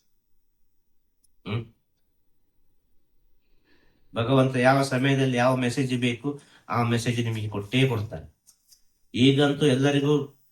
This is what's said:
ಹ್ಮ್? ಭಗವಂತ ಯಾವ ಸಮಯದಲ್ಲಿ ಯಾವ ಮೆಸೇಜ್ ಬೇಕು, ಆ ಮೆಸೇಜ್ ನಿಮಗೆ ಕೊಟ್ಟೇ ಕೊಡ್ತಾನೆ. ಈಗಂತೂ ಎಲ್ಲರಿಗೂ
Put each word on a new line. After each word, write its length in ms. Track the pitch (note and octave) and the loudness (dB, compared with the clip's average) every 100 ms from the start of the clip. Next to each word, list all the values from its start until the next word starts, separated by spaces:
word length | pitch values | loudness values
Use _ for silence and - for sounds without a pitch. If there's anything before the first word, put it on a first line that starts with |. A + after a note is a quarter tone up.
| _ _ _ _ _ _ _ _ _ _ _ _ _ _ F#2+ | _ _ _ _ _ _ _ _ _ _ _ _ _ _ -8
ಹ್ಮ್? 240 | A#2 A#2 _ _ _ _ _ _ _ _ _ _ _ _ _ _ _ _ _ _ _ _ _ _ _ _ G#2+ | -8 -8 _ _ _ _ _ _ _ _ _ _ _ _ _ _ _ _ _ _ _ _ _ _ _ _ -6
ಭಗವಂತ 400 | A#2 C3+ B2+ B2+ | 0 2 2 2
ಯಾವ 280 | B2+ C3+ | 2 2
ಸಮಯದಲ್ಲಿ 540 | C3+ B2+ C#3 C3+ C3 A#2+ | 0 -2 0 0 0 2
ಯಾವ 180 | B2+ B2+ | 2 2
ಮೆಸೇಜ್ 460 | B2 C3 C3 B2 | 0 -2 -2 -2
ಬೇಕು, 400 | B2 A#2+ C#3+ C#3+ - _ - | -2 -4 -6 -10 -14 _ -6
ಆ 140 | A#2 | -2
ಮೆಸೇಜ್ 420 | A#2 A#2 B2 A#2+ A#2 | 0 0 -2 -2 -4
ನಿಮಗೆ 240 | A2 G#2 | -4 -6
ಕೊಟ್ಟೇ 380 | G#2 G2+ B2+ C3+ | -8 -4 0 0
ಕೊಡ್ತಾನೆ. 480 | A2 G#2 D#2 - _ _ _ _ - _ _ _ G#2+ | 0 -6 -10 -16 _ _ _ _ -20 _ _ _ 2
ಈಗಂತೂ 500 | C3 C3+ C#3+ C#3 D3+ | 4 4 2 2 2
ಎಲ್ಲರಿಗೂ 760 | B2+ C#3+ C#3+ C#3+ D3 B2+ _ _ | 2 2 2 2 0 -2 _ _